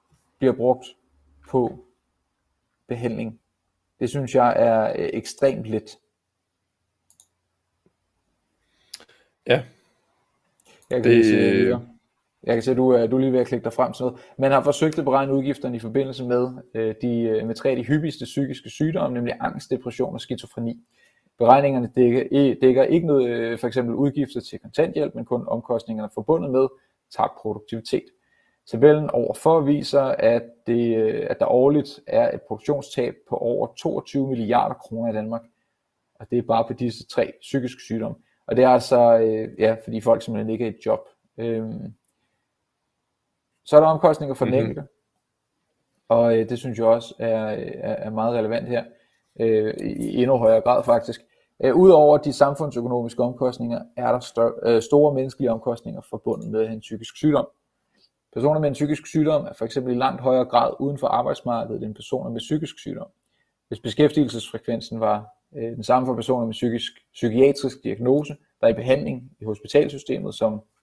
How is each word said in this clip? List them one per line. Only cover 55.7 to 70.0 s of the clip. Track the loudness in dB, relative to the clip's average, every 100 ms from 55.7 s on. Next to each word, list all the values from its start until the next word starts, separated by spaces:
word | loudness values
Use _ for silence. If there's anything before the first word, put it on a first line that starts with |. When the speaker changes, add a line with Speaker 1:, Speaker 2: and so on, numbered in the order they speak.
| -6 -8 -14
Speaker 1:
forbundet | -14 -10 -6 -6 -4
med | -4 -4
en | -6
psykisk | -12 -14 -14 -4
sygdom. | 0 0 -2 _ _ _ _ _ _ _ _
Personer | -2 0 0
med | -2
en |
psykisk | -2 -4 -4 -4
sygdom | -2 0 0 -4
er |
for | -8 -8
eksempel | -6 -4
i | -2
langt | -2 -2
højere | 0 0 2
grad | 2 0 -2
uden | -6 -2
for | -2
arbejdsmarkedet | 0 -2 -4 -4 -6 -6 -8
end | -10 -12
personer | -8 -8 -6
med | -10
psykisk | -6 -6 -6 -12
sygdom. | -14 -14 -16 _ _ _ _ _ _
Hvis | -10
beskæftigelsesfrekvensen | -4 2 2 2 0 -4 -10 -10 -6 -8 -8 -4
var, | 0 -2 -4 _ _ -10
øh, | -10 -6
den |
samme | 0 2 2
for | -2
personer | -2 -2 -2
med |
psykisk, | -4 -4 -4 -6 -14 _
psykiatrisk | -6 -2 4 4 4 -4 -8
diagnose, | -8 -4 0 0 0 -10 _ _
der | 0
er |
i | 2
behandling | 0 0 0 -8 -12 _
i | -10
hospitalsystemet | -10 0 2 2 -2